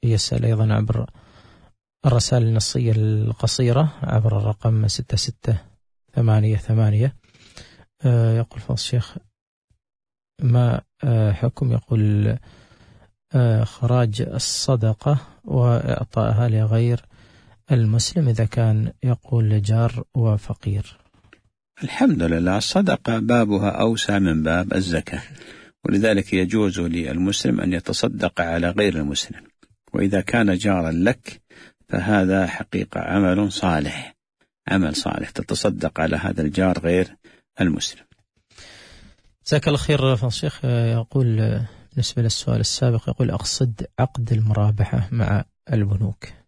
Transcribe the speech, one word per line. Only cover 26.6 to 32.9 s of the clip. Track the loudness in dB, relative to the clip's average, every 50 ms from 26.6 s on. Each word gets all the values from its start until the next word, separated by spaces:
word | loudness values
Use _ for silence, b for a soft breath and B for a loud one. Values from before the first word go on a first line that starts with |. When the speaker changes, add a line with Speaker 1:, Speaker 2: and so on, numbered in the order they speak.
| 0 0 0 -2
Speaker 2:
للمسلم | -4 -4 -2 -4 -4 -4 -4 -2 0 0 -2 0 0 0 0 0
أن | 0 -2 -2
يتصدق | -4 -4 -4 -4 -2 -2 -2 -2 -2 -4 -4 -2 -2
على | -4 -2 -2 -2 -2 -2
غير | 0 2 0 0 0
المسلم، | 0 -4 -4 -4 -4 -6 -8 -12 -18 -18 -20 _ _ _ _ _ _ _ _ _
وإذا | -2 0 2 0 0
كان | -2 0 0 2 2 2 2 0
جارا | 0 0 0 0 0 0
لك | 0 0 2 0 0 -2 _ -20 -20 -20 _ B B B B B B B _ _
فهذا | -4 -4 0 2 2 2 4 4 2 2 2 0
حقيقة | -2 -8 -10 _ -4 -4 -4 -4